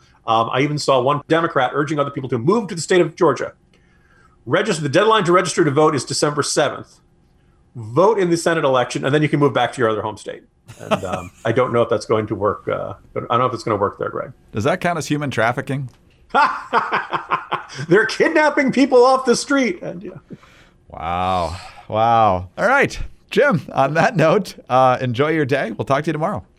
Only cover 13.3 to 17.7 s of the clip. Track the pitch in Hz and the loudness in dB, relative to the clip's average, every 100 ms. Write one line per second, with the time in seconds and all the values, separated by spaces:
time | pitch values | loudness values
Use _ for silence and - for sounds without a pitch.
13.3 | 117 127 113 - 101 98 - 101 - - | 0 0 -2 -4 -2 -2 -2 -8 -6 -12
14.3 | - _ 113 123 180 175 165 - 147 143 | -16 _ -4 -2 -2 -2 -4 -4 -4 -2
15.3 | 113 113 123 131 135 131 - _ _ _ | 0 0 -2 -6 -6 -8 -14 _ _ _
16.3 | 269 - - - 233 - 196 - 160 - | 0 2 -2 -4 -4 -2 -6 -4 -8 -6
17.3 | - - - - | -8 -6 -10 -10